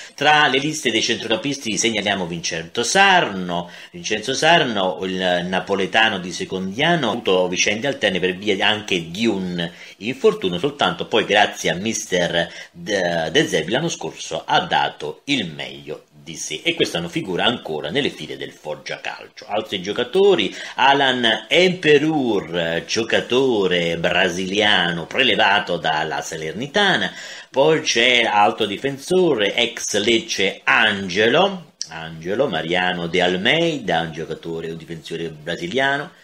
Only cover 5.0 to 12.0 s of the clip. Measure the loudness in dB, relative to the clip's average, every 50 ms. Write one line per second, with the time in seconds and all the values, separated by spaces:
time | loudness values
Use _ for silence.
5 | -4 -4 -2 0 2 2 2 2 0 0 -2 -2 0 0 0 0 0 2 2 4
6 | 4 4 2 -2 -6 -8 -8 -8 -8 -6 -4 -4 -4 -4 -4 -2 0 2 2 2
7 | 2 0 -2 0 2 2 4 4 4 2 0 0 0 0 0 0 -2 -4 -2 0
8 | 0 0 0 2 0 0 -2 -2 -2 -2 0 0 2 0 0 0 -2 -4 -4 -4
9 | -4 -4 -6 -2 0 0 0 0 -2 -4 -4 -4 -6 -6 -8 -12 -20 -20 -16 -12
10 | -8 -8 -4 2 2 2 2 2 -2 -4 -2 -2 -4 -4 -2 0 0 0 0 -2
11 | -4 0 0 0 2 4 4 4 4 2 0 -4 -2 -2 -2 -2 -2 -4 -4 -4